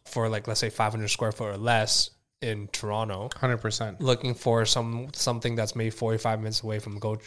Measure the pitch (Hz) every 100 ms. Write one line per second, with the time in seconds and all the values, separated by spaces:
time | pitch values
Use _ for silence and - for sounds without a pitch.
0 | - 120 113 107 107 107 113 - 107 110
1 | 104 - 110 - 107 101 117 113 107 -
2 | - - _ _ 120 104 101 - 104 107
3 | 110 95 117 - 131 117 110 - 110 92
4 | 135 120 127 117 127 117 110 123 117 117
5 | - - - 117 120 117 107 117 113 -
6 | 113 110 120 110 107 107 113 107 104 104
7 | 107 110